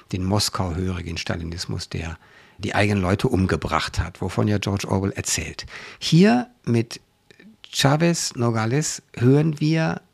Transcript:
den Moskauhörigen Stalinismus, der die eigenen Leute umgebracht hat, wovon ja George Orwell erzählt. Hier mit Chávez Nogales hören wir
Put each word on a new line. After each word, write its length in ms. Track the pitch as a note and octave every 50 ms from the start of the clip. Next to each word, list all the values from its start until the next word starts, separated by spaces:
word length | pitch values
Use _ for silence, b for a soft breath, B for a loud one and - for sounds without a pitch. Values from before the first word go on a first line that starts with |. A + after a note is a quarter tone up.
| B B -
den 100 | F#2 F#2
Moskauhörigen 920 | F#2+ G2+ G#2+ - - - - F#2 F2+ D#2+ F2+ F#2 F#2 F2+ F2 F2 F2 E2+
Stalinismus, 720 | - - - F2+ E2+ E2+ E2 E2+ F2 - - F#2 F2+ - -
der 280 | - F2 E2 E2 D#2+ - b b b b b b b b
die 140 | - G2 -
eigenen 300 | G2+ G#2 G#2 G#2 G2 F2+
Leute 240 | F2+ G2+ - -
umgebracht 720 | C3 - F#2 F#2+ - E2 D2 - D2+ D#2 D#2 - - - -
hat, 220 | E2 F2 - -
wovon 260 | G2 F#2 - A#2 A2
ja 100 | G#2+ G#2
George 300 | G2+ - G2+ G2 G2 -
Orwell 240 | - G2 F#2+ G2 G2
erzählt. 540 | - - - - - - C#2+ D#2 - - - B B B B B B B
Hier 480 | - - D#3+ E3+ G3 G#3+ A#3+ B3 A#3 - _ _ -
mit 380 | B2 A#2 A#2 A2+ - - - _ _ _ _ _ _ - _ - - - _ - - -
Chávez 640 | - - C3+ D3 D3+ E3+ E3+ E3+ - - - - B2
Nogales 640 | A#2+ A#2 A2+ A2+ A2 A2 B2+ D3+ D#3 - - - - _ -
hören 420 | A2+ A#2+ B2+ C#3 D3 D#3 E3 D3+ -
wir 420 | D#3 D3+ D#3+ D#3+ D#3+ E3 - - _ _